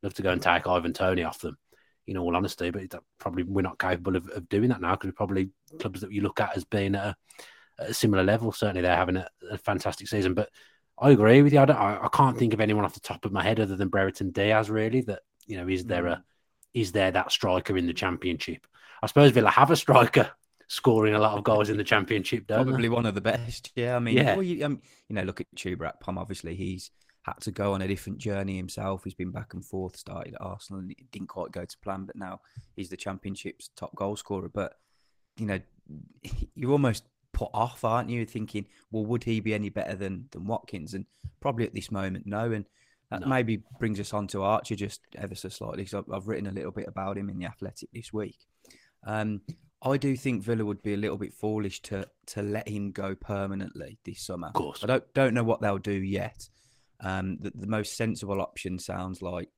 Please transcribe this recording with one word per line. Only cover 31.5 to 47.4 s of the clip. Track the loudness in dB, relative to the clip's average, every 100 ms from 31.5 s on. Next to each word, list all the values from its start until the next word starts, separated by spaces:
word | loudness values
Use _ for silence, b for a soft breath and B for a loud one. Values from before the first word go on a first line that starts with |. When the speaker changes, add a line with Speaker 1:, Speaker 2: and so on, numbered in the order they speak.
Speaker 2:
go | -8 -12
to | -12
plan, | -8 -8 -10
but | -12
now | -12 -12 b b b -12
he's | -10
the | -8
Championship's | -8 -8 -8 -8 -10 -12 -20 -12
top | -12 -6
goal | -4 -4
scorer. | -6 -6 -4
But, | -4 -6 -8 _ _ _ _ _ -8
you | -4
know, | -4 -6 _ -20 -18 -20
<laughs> | _ -10 -6 -8 -4
you're | 2
almost | 4 4 2 _ _ _
put | -4 -2
off, | -2 -2 -2
aren't | 0 0 0
you, | -4 -4
thinking, | -6 -6 -6 -8 b b
"Well, | -6 -2
would | -2
he | 0 -2
be | 0
any | -2 -2
better | -4 -6 -4
than, | -6 -6 -10
than | -10 -6
Watkins?" | -6 -6 -12 -8
And | -8 -10 B B _
probably | -6 -2 -4
at |
this | -4 -6
moment, | -4 -4 -6 -6
no. | -4 -2
And | -4 -6 _ _ _ _
that | -6
Speaker 1:
No. | 0
Speaker 2:
maybe | 0 0 -2 -6 -6
brings | -4 -2
us | -4 -4
on | -4
to | -2
Archer | 0 0 -2 -6
just | -6 -10 _ -12
ever | -12 -10
so | -12
slightly, | -10 -8 -8 -8
'cause |
I've, | -8 -8
I've | -8 -6
written | -6 -4
a |
little | -6 -8
bit | -8 -10
about | -6 -6 -4
him | -6
in |
The | -6